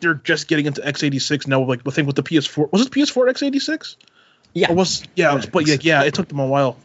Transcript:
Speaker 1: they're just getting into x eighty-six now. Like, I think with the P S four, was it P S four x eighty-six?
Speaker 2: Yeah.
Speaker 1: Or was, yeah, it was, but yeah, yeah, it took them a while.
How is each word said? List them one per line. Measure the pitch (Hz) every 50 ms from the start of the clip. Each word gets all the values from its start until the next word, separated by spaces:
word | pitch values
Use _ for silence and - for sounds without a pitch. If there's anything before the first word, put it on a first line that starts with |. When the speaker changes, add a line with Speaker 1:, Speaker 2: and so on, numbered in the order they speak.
Speaker 1:
they're | 170 170 160
just | 139 - - 165 151 - -
getting | 160 151 147
into | 147 139 - -
x | 143 139 - 156
eighty-six | 147 139 135 - - 151 139 - 139
now. | 135 131 131
Like, | 127 127 123 - -
I |
think | 135 - 147 139
with | 139 156
the | 147
P | - 160
S | 156 135
four, | - - 147 151 -
was | - 196 254
it | 277
P | - 269
S | 294 277
four | - 254 254 247
x | 262 - 285
eighty-six? | 285 269 277 - - 311 311 - - - - _ _ _ _ _ _ _ _ _ _ -
Speaker 2:
Yeah. | 170 180 -
Speaker 1:
Or | 170
was, | 180 190 - - - - - -
yeah, | 180 170 151
it | 143
was, | 135 -
but | - - 180 151 151
yeah, | 151 135
yeah, | 151 165 160 143 139
it | 151 143
took | - 180 -
them | 151 143
a | 135
while. | 131 135 139 139 127 120 - -